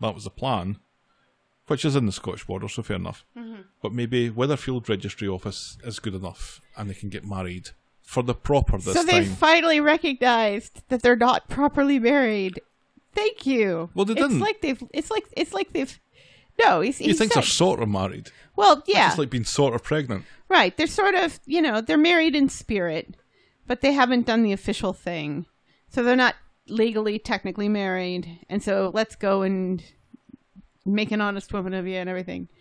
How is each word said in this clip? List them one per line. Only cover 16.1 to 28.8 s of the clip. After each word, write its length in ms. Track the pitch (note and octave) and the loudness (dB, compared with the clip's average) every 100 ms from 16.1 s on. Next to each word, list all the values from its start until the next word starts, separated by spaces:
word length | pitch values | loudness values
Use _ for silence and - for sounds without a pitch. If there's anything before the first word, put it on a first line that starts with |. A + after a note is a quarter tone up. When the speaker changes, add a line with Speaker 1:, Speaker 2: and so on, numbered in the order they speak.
| _ _ _ _ - | _ _ _ _ 2
Speaker 2:
no, 220 | A4+ E3 | 4 4
he's, 180 | G#3+ - | 0 0
Speaker 1:
He 80 | - | 2
Speaker 2:
he's 120 | - | 2
Speaker 1:
thinks 160 | A3 | 4
they're 80 | - | 2
Speaker 2:
said 80 | - | 2
Speaker 1:
sort 280 | - F3+ - | 2 2 2
of 60 | G#2+ | 0
married. 420 | G2 F#2+ E2+ - - - - | -2 -2 -6 -16 -20 -10 4
Speaker 2:
Well, 220 | G4+ C#4+ | 6 6
Speaker 1:
It's 100 | F#4 | 4
Speaker 2:
yeah. 180 | G4 G3+ | 4 4
Speaker 1:
just 100 | E3 | 2
like 120 | C3 | -2
being 140 | B2 | -2
sort 300 | G#2+ - C#3 | -2 2 2
of 80 | A#2 | 0
pregnant. 420 | - D3+ B2+ G2 - - - | -2 -2 -2 -6 -10 -14 2
Speaker 2:
Right. 280 | F#4 A3 - | 4 4 0
They're 100 | D#4 | -2
sort 280 | - G4 | 2 2
of, 260 | F#4+ E4+ - - | 2 0 -4 -4
you 140 | E4+ | 0
know, 180 | D#4 A3 | 2 0
they're 160 | A#3 D#4 | 2 4
married 360 | E4 E4+ D#4+ C#4+ | 6 4 4 2
in 120 | C4+ | 0
spirit, 680 | - - G#3 F3 D#3 - - _ _ _ _ - | -2 -6 -4 -2 -4 -8 -16 _ _ _ _ -6
but 140 | A#3+ | 0
they 120 | C#4 | 2
haven't 340 | C#4 B3 B3 A#3 | 4 4 4 2
done 160 | A3+ | 2
the 100 | G#3+ | 2
official 400 | F#3+ - G3+ A3 | 0 -4 -4 -4
thing. 540 | G#3 F3 E3+ D3 D3 E3 _ _ _ _ | -4 -6 -6 -6 -6 -10 _ _ _ _
So 140 | B3+ | 0
they're 140 | A#3+ B3+ | 4 4
not 180 | B3 - - _ - | 4 0 -12 _ -6
legally, 500 | A3+ A3+ G#3+ G#3+ G#3+ | 0 0 0 -2 -4
technically 500 | - G3+ F#3+ G3 G#3 | -4 -4 -4 -4 -2
married. 680 | G#3 F#3+ F#3 F3+ F3+ E3 E3+ - | 0 -2 -2 -4 -6 -8 -14 -8
And 140 | G3+ | -6
so 280 | G#3 G3 | -2 0